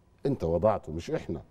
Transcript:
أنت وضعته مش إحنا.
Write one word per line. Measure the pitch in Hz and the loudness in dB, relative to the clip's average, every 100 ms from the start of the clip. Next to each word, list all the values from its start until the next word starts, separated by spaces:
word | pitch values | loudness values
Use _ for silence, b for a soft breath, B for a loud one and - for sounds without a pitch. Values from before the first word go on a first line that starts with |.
| _ _ 143 | _ _ -2
أنت | 127 | 0
وضعته | 82 85 107 98 - | 2 4 4 2 -2
مش | 80 - | -8 -4
إحنا. | 156 - 82 - | -6 -4 -8 -10